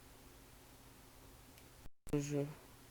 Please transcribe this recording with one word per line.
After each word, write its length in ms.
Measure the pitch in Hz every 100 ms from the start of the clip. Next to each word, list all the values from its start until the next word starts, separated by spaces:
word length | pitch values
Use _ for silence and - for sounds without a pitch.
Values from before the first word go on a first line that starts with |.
| - - - - - - - - - - - - - - - - - - - - -
Ucu. 320 | 147 143 147 143 156 - - -